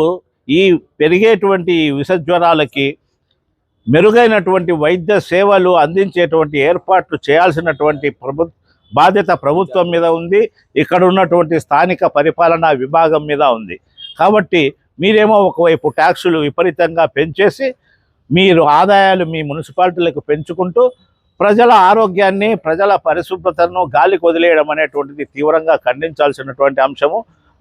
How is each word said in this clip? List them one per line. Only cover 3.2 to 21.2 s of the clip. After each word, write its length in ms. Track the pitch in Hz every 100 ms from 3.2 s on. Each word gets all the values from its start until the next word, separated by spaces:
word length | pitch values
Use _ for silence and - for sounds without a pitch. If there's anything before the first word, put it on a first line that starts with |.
| _ _ _ _ _ _ -
మెరుగైనటువంటి 840 | 151 214 233 233 214 180 190 170
వైద్య 400 | 160 151 180 165 196
సేవలు 500 | - 175 202 196 180 175
అందించేటువంటి 760 | 147 190 196 180 160 160 151 147
ఏర్పాట్లు 580 | 147 180 - 185 - 147 -
చేయాల్సినటువంటి 840 | 156 180 156 165 143 151 147 143
ప్రభు-, 420 | - 127 143 170 _ _ _ _
బాధ్యత 380 | 113 180 202 175 175
ప్రభుత్వం 420 | 139 165 185 185 175
మీద 160 | 170 165 165
ఉంది, 220 | 170 202 233 _ _ 143
ఇక్కడ 240 | 147 180
ఉన్నటువంటి 520 | 185 190 170 175 160 160
స్థానిక 440 | - 143 185 175 165 147
పరిపాలనా 540 | 156 160 165 165 160
విభాగం 520 | 135 135 165 165 151 151
మీద 120 | 143 143 117
ఉంది. 200 | 95 - _ _ - -
కాబట్టి 440 | 180 214 165 175 135 - _ -
మీరేమో 360 | 185 214 214 208 185
ఒకవైపు 400 | 160 170 160 151
ట్యాక్సులు 500 | 160 165 - 180 160
విపరీతంగా 640 | 143 - 180 151 160 165 156 139
పెంచేసి 520 | 160 143 202 - 262 - _ _ _ _ -
మీరు 320 | 170 190 165
ఆదాయాలు 600 | 147 151 190 196 190 185
మీ 180 | 165 160
మున్సిపాలిటీలకు 800 | 151 156 147 180 185 175 170 139
పెంచుకుంటూ 640 | - 151 151 170 180 - 254 - _ _